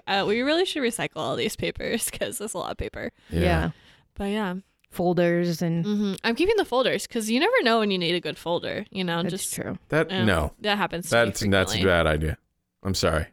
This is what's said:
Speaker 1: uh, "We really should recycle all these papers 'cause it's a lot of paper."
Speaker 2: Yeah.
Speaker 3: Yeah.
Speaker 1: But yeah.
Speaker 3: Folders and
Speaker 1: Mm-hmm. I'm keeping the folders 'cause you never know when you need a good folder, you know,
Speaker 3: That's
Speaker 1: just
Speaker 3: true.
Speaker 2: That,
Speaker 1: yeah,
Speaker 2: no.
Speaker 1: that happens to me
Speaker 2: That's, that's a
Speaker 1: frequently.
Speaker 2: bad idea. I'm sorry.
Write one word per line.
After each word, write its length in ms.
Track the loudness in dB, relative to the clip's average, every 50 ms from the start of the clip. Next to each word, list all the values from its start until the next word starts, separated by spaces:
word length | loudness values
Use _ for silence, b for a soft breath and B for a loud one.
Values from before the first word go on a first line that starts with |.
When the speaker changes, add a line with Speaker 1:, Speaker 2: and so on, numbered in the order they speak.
| -2 -2
Speaker 1:
uh, 160 | -2 0 0
"We 140 | 0 0 0
really 220 | 0 0 2 2 0
should 160 | 0 -2 -2
recycle 360 | -2 -2 -2 -2 -6 -6 -6 -6
all 180 | -4 -4 -2
these 220 | -2 -2 -4 -4 -4
papers 520 | -6 -6 -4 -4 -6 -4 -4 -4 -4 -4
'cause 300 | -6 -6 -6 -6 -6 -8
it's 140 | -8 -8 -8
a 40 | -6
lot 140 | -6 -8
of 60 | -8 -8
paper." 340 | -8 -10 -8 -8 -10 -10 -12 b b b
Speaker 2:
Yeah. 100 | b 0
Speaker 3:
Yeah. 280 | 2 2 2 2 0 -2 -4 b b b b b b b _
Speaker 1:
But 100 | -8 -6
yeah. 280 | -4 -4 -2 -4 -4 -6 -8 -10 _ _ _ _ _
Speaker 3:
Folders 720 | -6 -2 0 2 4 4 4 4 4 2 2 0 0 0
and 220 | 0 0 0 0 0
Speaker 1:
Mm-hmm. 300 | 0 0 0 0 0 -2 -2 -2
I'm 120 | -2 0
keeping 200 | 2 2 2 2
the 80 | 2 2
folders 420 | 0 2 0 2 2 0 -2 -4
'cause 240 | -4 -6 -4 -2 0
you 120 | 2 2
never 100 | 2 4 4 4 4
know 160 | 4 4 4
when 120 | 2 2
you 60 | 0 0
need 180 | 0 0 0
a 60 | 0
good 160 | -2 -4 -8 -6
folder, 480 | -4 -2 -2 -2 -2 -4 -6 -6 -8 -8
you 120 | -6 -6 -4
know, 200 | -2 -2 -2 -2
Speaker 3:
That's 100 | -2 -4
Speaker 1:
just 200 | -4 -6 -6 -6
Speaker 3:
true. 240 | -6 -6 -6 -8 -10 _ -2
Speaker 2:
That, 200 | 0 0 0 0
Speaker 1:
yeah, 140 | 0 0 2
Speaker 2:
no. 300 | 2 2 2 0 -2 -4 -4
Speaker 1:
that 160 | -2 -2 0 0
happens 320 | 0 -2 -4 -6 -4 2
to 60 | 4
me 100 | 4 4
Speaker 2:
That's, 140 | 4 2 0
that's 300 | 0 2 4 4 4 2
a 40 | 2
Speaker 1:
frequently. 80 | 2 4
Speaker 2:
bad 220 | 4 6 6 4 4
idea. 300 | 2 2 0 -2 -4 -4 _ _ _ _ _ _ _ _
I'm 120 | -4 -4 -2
sorry. 300 | 0 2 2 2 2 -2 -4